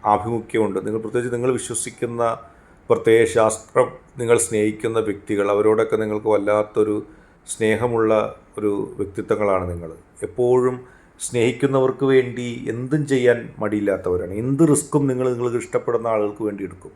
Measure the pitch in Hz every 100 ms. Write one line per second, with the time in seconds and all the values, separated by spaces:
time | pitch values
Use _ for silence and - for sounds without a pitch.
0 | 107 104 101 117 113 117 107 95 101 110
1 | 110 120 120 120 123 123 - 117 - -
2 | 117 117 117 117 - - _ - _ 113
3 | - 113 113 117 110 - - - 123 -
4 | _ - 117 117 - 110 107 107 117 113
5 | 104 98 - 104 101 104 107 110 113 110
6 | 107 107 107 104 101 104 107 - 107 104
7 | - - - _ - - 110 110 120 117
8 | 110 110 107 - - - 104 101 104 -
9 | 95 95 98 - 104 92 90 85 82 80
10 | _ - 107 - 123 127 127 127 127 -
11 | _ _ - 120 117 117 139 135 127 -
12 | 139 131 120 120 123 120 117 113 127 151
13 | 147 135 123 117 113 - 107 107 101 92
14 | 92 90 87 101 123 139 160 143 - 151
15 | 139 127 127 123 120 117 110 120 117 117
16 | 113 110 104 104 107 101 95 92 -